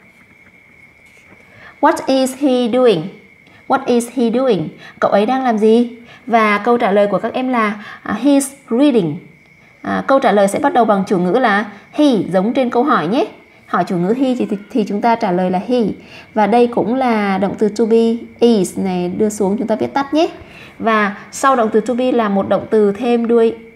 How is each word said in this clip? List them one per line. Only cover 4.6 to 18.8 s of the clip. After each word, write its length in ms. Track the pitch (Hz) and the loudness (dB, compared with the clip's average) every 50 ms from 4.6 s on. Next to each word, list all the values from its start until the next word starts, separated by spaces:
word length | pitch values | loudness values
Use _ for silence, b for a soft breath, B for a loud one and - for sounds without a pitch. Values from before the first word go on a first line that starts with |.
| 156 156 - B B B B B | -2 -6 -10 B B B B B
Cậu 120 | - - | -2 0
ấy 140 | - 202 208 | 2 2 0
đang 180 | 220 254 262 262 | 0 -2 -2 -2
làm 140 | 254 226 214 | -2 -2 2
gì? 400 | 208 220 220 233 240 233 - - B B B B B - | 4 4 4 4 2 0 -4 -16 B B B B B -2
Và 300 | 214 233 220 214 208 208 | 0 2 2 2 0 0
câu 200 | 208 240 240 240 | 0 0 0 0
trả 140 | 254 202 | 2 2
lời 160 | 190 208 202 202 | 2 2 2 2
của 120 | 202 180 | 0 -2
các 140 | - 226 - | -4 -4 -6
em 160 | 240 254 254 | -4 -4 -2
là, 340 | 254 240 220 208 214 208 B B B B B | -2 0 -2 -2 -4 -6 B B B B B
à, 140 | - 196 214 240 | -8 -6 -2 2
he's 300 | 285 285 277 277 - - - - - | 2 2 2 2 -2 -8 -14 -8 -4
reading. 480 | 226 233 285 302 254 233 180 160 143 180 - - - - _ _ _ b b b b b | 0 2 2 4 4 2 0 0 -4 -6 -12 -16 -20 -20 _ _ _ b b b b b
À, 220 | - 202 196 190 185 - | -6 -4 -4 -4 0 2
câu 120 | 262 269 | 2 2
trả 120 | 262 226 | 2 4
lời 160 | 202 208 196 196 | 4 4 2 2
sẽ 120 | 196 - | 0 0
bắt 140 | 294 277 277 | -2 0 2
đầu 120 | 254 226 | 2 2
bằng 180 | 220 208 196 190 - | 2 2 0 0 0
chủ 120 | 214 175 | 0 0
ngữ 120 | 180 180 | 0 0
là 340 | 175 247 262 233 202 202 220 214 B B B B | 0 2 2 2 0 0 -2 -4 B B B B
he, 140 | B - 302 294 254 202 165 - | B 2 2 2 2 2 0 0
giống 240 | 165 190 180 220 247 | 0 0 0 0 0
trên 160 | 277 262 240 | 0 -2 0
câu 140 | - 233 247 | 0 0 0
hỏi 240 | 294 247 202 156 160 | 2 2 0 0 0
nhé. 180 | 208 277 370 - - - - b b b b b | 0 -2 -2 -4 -6 -16 -20 b b b b b
Hỏi 160 | - 208 175 - | -2 -2 -2 0
chủ 100 | 202 170 | -2 -2
ngữ 160 | 175 185 226 | 0 0 0
he 220 | 262 285 262 254 | 0 0 0 0
thì, 100 | 247 214 | -2 -2
thì, 120 | 196 214 196 - - | -4 -6 -8 -8 -6
thì 160 | - 247 208 190 | -4 -4 -2 -2
chúng 140 | 196 208 | -2 -2
ta 140 | - 233 226 | 0 0 0
trả 160 | - - 202 | 0 0 -2
lời 200 | 180 180 185 185 | 0 0 0 0
là 80 | 185 180 - - | 0 -2 -2 -2
he. 100 | 254 247 226 185 196 B B B B B B B B | 0 0 0 -2 -4 B B B B B B B B
Và 140 | 214 208 196 | 0 0 2
đây 200 | 214 240 240 240 | 4 4 2 2
cũng 280 | 240 202 - 190 240 | 0 -2 -2 -2 -2
là 420 | 262 262 247 233 214 208 196 190 190 | 0 0 0 0 0 0 0 -2 0
động 180 | 202 233 - - | -2 -2 -2 0
từ 120 | 226 208 | -2 -2
to 160 | 202 - 233 | 0 0 0
be, 300 | 214 226 226 226 226 226 233 - - - - | 2 2 2 2 2 0 -2 -6 -10 -4 0
is 400 | - 240 233 214 180 175 - | 2 4 4 4 0 -2 -4
này, 300 | 196 | -4